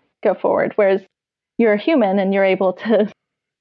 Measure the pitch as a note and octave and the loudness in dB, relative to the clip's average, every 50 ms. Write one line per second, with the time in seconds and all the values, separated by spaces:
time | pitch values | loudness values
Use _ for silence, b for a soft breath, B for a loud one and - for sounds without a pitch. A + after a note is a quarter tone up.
0 | _ _ _ _ - G#3 F3+ F#3 - - G3 - - - - - G3+ F#3+ G3 G3+ | _ _ _ _ -2 -2 -2 -2 -2 -2 0 0 -2 -2 -2 0 0 0 0 -2
1 | G3 _ _ _ _ _ _ _ _ _ _ - A#3 A3 G#3 G#3 - D#4+ E4 C4 | -4 _ _ _ _ _ _ _ _ _ _ 0 0 2 0 0 0 0 0 0
2 | G#3+ F#3+ F#3+ G3+ F#3+ F#3+ G3 G3 G3 F#3+ F#3+ F#3+ G3 F3+ F3+ - - A3 A3 F#3+ | 2 0 0 0 0 0 0 0 2 0 0 0 0 -2 -4 -4 -2 0 0 0
3 | A3 F#3+ - _ _ _ _ _ _ _ _ _ | 0 -2 -6 _ _ _ _ _ _ _ _ _